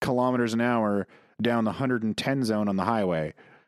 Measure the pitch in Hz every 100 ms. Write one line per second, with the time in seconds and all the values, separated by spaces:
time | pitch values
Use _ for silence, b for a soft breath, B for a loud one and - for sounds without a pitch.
0 | - 123 127 127 117 110 120 120 107 101
1 | 95 b b b 117 117 110 95 135 123
2 | 110 104 - 135 117 107 104 98 95 113
3 | 95 82 78 - B B